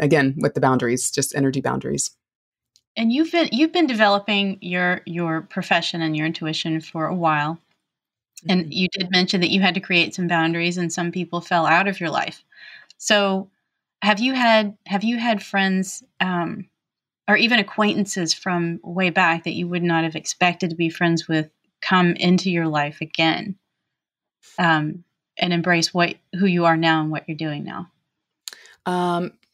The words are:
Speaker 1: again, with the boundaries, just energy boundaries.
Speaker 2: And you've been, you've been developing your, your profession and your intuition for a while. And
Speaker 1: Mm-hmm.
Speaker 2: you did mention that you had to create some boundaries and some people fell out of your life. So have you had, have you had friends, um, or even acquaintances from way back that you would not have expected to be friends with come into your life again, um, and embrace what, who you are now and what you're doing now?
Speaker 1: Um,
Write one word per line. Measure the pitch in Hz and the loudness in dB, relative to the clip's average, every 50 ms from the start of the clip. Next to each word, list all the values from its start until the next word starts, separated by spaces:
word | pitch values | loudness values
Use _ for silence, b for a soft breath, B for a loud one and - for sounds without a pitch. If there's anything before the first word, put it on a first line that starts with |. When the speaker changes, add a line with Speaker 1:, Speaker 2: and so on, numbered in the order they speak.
Speaker 1:
again, | 147 143 160 151 135 135 135 156 | 2 2 4 4 4 2 0 0
with | 113 113 - | -2 -2 0
the | 139 | 2
boundaries, | 135 139 131 127 127 117 120 127 - - | 2 2 2 2 2 0 -2 -2 -2 -4
just | - - 135 - - | -2 -2 -4 -2 0
energy | 143 139 135 135 135 131 | 0 0 0 0 0 -2
boundaries. | 131 127 135 127 123 139 139 - - - _ _ _ _ _ _ _ _ _ _ _ _ _ _ _ _ | -2 -4 -4 -4 -4 -4 -4 -4 -6 -8 _ _ _ _ _ _ _ _ _ _ _ _ _ _ _ _
Speaker 2:
And | - 226 226 233 | -2 0 0 2
you've | 277 330 320 - | 2 0 2 2
been, | 339 320 - | 2 2 2
you've | - 233 311 320 - | 2 2 0 2 4
been | 359 339 | 2 2
developing | 262 254 214 220 202 202 202 202 - 208 202 202 196 190 190 | 2 4 4 4 4 4 2 2 0 0 0 0 0 -2 -6
your, | - 175 180 180 180 180 180 175 - | -8 -6 -2 0 0 0 0 -2 -4
your | - 165 170 175 165 160 160 160 | -8 -4 -4 -2 -2 -2 -4 -6
profession | - - 190 180 - 196 170 165 - - 170 165 | -6 -8 -8 -4 -2 -2 -2 -2 -2 -4 -4 -2
and | 160 156 | -2 -2
your | 151 156 | -2 -2
intuition | 160 160 - 170 156 160 - - 170 160 160 156 | -4 -4 -4 -6 -6 -6 -4 -4 -4 -4 -4 -4
for | - - 170 160 | -6 -6 -4 -4
a | 151 180 | -2 -2
while. | 180 170 160 156 147 147 151 165 170 _ _ _ _ _ _ _ _ _ _ _ _ _ _ _ - - 165 | -2 0 0 0 0 0 -2 -4 -8 _ _ _ _ _ _ _ _ _ _ _ _ _ _ _ -14 -2 0
And | 185 180 165 | 0 0 0
Speaker 1:
Mm-hmm. | 151 139 | -2 -2
Speaker 2:
you | 175 185 180 - | -2 -2 -2 -2
did | - 185 180 | -4 -4 0
mention | 190 180 180 180 - 190 | 2 2 2 2 0 0
that | 175 165 | 0 2
you | - 190 190 | 2 2 2
had | 185 170 | 2 2
to | 190 | 0
create | 190 - 185 170 170 - - | -4 0 0 2 2 0 -2
some | - 180 170 | -4 -4 0
boundaries | 175 165 160 165 165 170 170 175 175 | 0 2 2 0 0 0 -2 -2 -2
and | 180 175 165 - | -2 -4 -4 -4
some | - 170 170 | -4 -4 -4
people | 170 185 175 170 - 175 | -4 -6 -6 -4 -6 -8
fell | 170 - 190 170 160 | -4 -2 0 0 2
out | 151 160 170 196 202 | 4 4 2 2 0
of | 190 - | -2 -4
your | 180 160 | -6 -4
life. | 139 135 - - - - _ B B B B B B B B B B _ | -2 -2 -4 -4 -8 -14 _ B B B B B B B B B B _
So | - - 214 208 202 196 190 190 196 - _ _ _ _ _ _ _ _ _ _ - | -2 2 2 2 4 2 0 -2 -4 -6 _ _ _ _ _ _ _ _ _ _ 0
have | 202 214 196 | 0 2 2
you | 233 262 269 | 2 0 0
had, | 254 247 233 226 220 214 202 202 - _ | 2 4 4 4 4 4 0 -6 -10 _
have | - 190 202 202 | -6 -4 -2 -2
you | 226 240 233 | -2 -2 -2
had | 226 240 220 202 - | 0 0 -2 -2 -4
friends, | - - 196 196 190 190 190 185 185 - - - _ _ _ | -4 -2 0 0 2 0 0 -2 -4 -6 -14 -16 _ _ _
um, | - 185 180 175 170 - - - 190 - _ _ _ _ _ _ _ _ _ _ _ | -4 -2 -2 -2 -4 -4 -6 -10 -14 -16 _ _ _ _ _ _ _ _ _ _ _
or | - 208 - | 2 2 4
even | 240 226 247 233 | 4 4 2 2
acquaintances | 196 - - - 214 208 - - - 196 - 202 175 156 - | 0 0 -2 0 0 2 2 0 -2 -2 -2 -4 -2 -2 -2
from | - - 196 180 175 170 170 170 170 - | -4 -2 -2 -2 0 0 -2 -4 -6 -8
way | - 175 180 185 180 | -8 -4 0 0 2
back | 165 190 185 165 165 170 - | 2 2 2 2 2 0 -4
that | - - | -6 -6
you | 170 175 | -6 -4
would | 175 175 175 170 | -4 -2 -2 0
not | 175 165 165 160 | 2 2 2 0
have | 165 156 | 0 -4
expected | - - - - - 185 175 175 175 190 175 | -6 -8 -8 -2 0 0 0 0 0 -4 -4
to | 165 | -2
be | 165 170 160 | -2 -2 -2
friends | 165 - 180 170 165 165 - | 0 0 0 2 2 0 0
with | - 165 156 151 156 _ _ _ _ _ _ | 0 -2 -2 -2 -4 _ _ _ _ _ _
come | - - 190 185 180 175 - | -4 0 2 4 4 4 2
into | - - 180 180 180 180 190 | 2 2 4 4 4 2 0
your | 175 170 165 160 | -2 0 -2 0
life | 151 151 143 147 156 - | 0 0 -2 -2 -4 -10
again, | 160 151 - - 160 160 160 - - 202 190 - _ _ _ _ _ _ _ _ _ _ _ _ _ _ _ _ _ - - - | -12 -10 -2 0 0 2 0 0 -4 -8 -12 -14 _ _ _ _ _ _ _ _ _ _ _ _ _ _ _ _ _ -16 -4 0
um, | 180 165 160 156 151 151 - 180 - _ _ _ _ _ _ - | 2 2 2 2 0 -2 -6 -10 -14 _ _ _ _ _ _ -4
and | - 175 175 | -2 0 0
embrace | 170 170 185 175 165 160 - - | 0 2 2 2 2 2 0 0
what, | 180 170 170 - - _ _ - 175 | 0 0 0 0 -8 _ _ -4 0
who | 202 | 2
you | 196 175 175 170 | 2 4 4 4
are | 170 165 | 4 4
now | 160 165 165 160 160 | 4 4 2 2 2
and | 156 156 | 2 -2
what | 156 147 - | -4 -6 -6
you're | - 160 | -8 -8
doing | 151 160 156 147 147 143 | -6 -6 -6 -6 -6 -8
now? | - - - 175 - _ _ _ _ _ _ _ _ _ _ _ - B B B B B B B | -10 -10 -12 -12 -14 _ _ _ _ _ _ _ _ _ _ _ -18 B B B B B B B
Speaker 1:
Um, | 185 180 180 180 175 175 175 180 180 - _ _ _ | -4 -2 -2 0 0 0 -2 -4 -6 -8 _ _ _